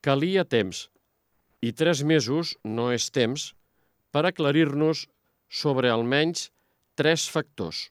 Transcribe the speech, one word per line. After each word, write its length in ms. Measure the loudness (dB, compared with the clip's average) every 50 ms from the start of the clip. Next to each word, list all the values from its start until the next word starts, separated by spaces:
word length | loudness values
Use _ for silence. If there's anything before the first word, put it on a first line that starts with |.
| 2
Calia 400 | 2 2 2 2 0 0 0 0
temps, 380 | 2 2 0 0 0 -4 -10 -14 _ _ _ _ _ _ _ _ _ _ _ _ _ _ _ -6
i 80 | -6 -2
tres 300 | 0 2 2 2 2 2
mesos 480 | 2 2 2 2 2 -2 -2 -2 -4 -10 _ _
no 220 | -6 -4 -2 0 0 0
és 160 | -2 -4 -2
temps, 380 | 0 0 0 0 0 -4 -8 -12 _ _ _ _ _ _ _ _ _ _ _ _ -2
per 100 | 0 0 0
aclarir-nos 760 | 0 0 0 2 4 4 2 2 2 0 0 0 0 -2 -8 _ _ _ _ _ _ _ _ _
sobre 400 | -10 -4 -2 0 0 2 2 2
almenys 540 | 2 2 0 0 0 0 0 0 -2 -6 -10 -12 _ _ _ _ _ _ _ _ _
tres 300 | 0 2 2 2 2 -2
factors. 600 | -4 -4 -6 -6 _ _ -8 -8 -8 -8 -10 -12 -14